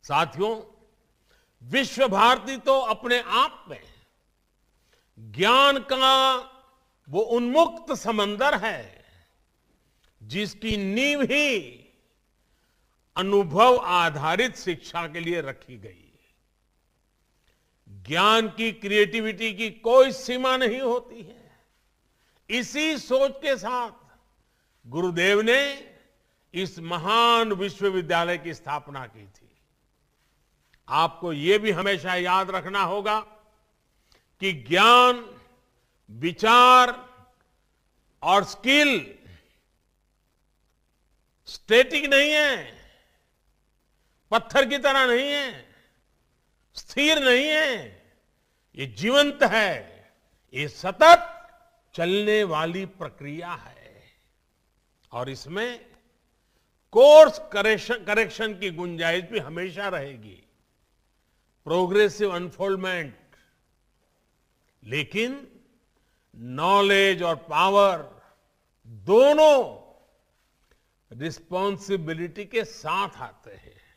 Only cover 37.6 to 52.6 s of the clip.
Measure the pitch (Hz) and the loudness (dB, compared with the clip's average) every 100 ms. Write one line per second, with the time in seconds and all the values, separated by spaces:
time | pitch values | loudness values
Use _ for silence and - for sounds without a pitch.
37.6 | _ _ _ _ _ _ 151 196 185 - | _ _ _ _ _ _ 2 2 0 -6
38.6 | 247 285 294 214 123 - - - _ _ | 0 2 2 0 -6 -20 -20 -20 _ _
39.6 | _ _ _ _ _ _ _ _ _ _ | _ _ _ _ _ _ _ _ _ _
40.6 | _ _ _ _ _ _ _ _ - - | _ _ _ _ _ _ _ _ -20 -20
41.6 | - 233 254 302 285 277 294 302 294 226 | 2 4 4 -2 2 2 2 2 0 -2
42.6 | 127 110 - _ _ _ _ _ _ _ | -10 -20 -20 _ _ _ _ _ _ _
43.6 | _ _ _ _ _ _ _ 226 226 277 | _ _ _ _ _ _ _ -6 0 0
44.6 | 269 277 277 269 254 240 277 285 269 151 | 0 0 0 2 2 0 0 -4 -6 -12
45.6 | - _ _ _ _ _ _ _ _ _ | -20 _ _ _ _ _ _ _ _ _
46.6 | _ - - - 294 311 262 247 302 311 | _ -20 -10 -2 0 2 2 2 2 0
47.6 | 302 220 120 95 _ _ _ _ _ _ | -2 -4 -12 -20 _ _ _ _ _ _
48.6 | _ - 135 104 202 277 285 285 226 220 | _ -14 -14 -8 0 2 2 2 0 2
49.6 | 202 131 - - _ _ _ _ _ 131 | -2 -4 -12 -20 _ _ _ _ _ -10
50.6 | 147 - 180 196 311 339 - - - _ | -10 -8 -10 4 8 8 6 -18 -20 _
51.6 | _ _ _ - 170 196 208 214 196 156 | _ _ _ -6 -2 -2 0 0 0 -2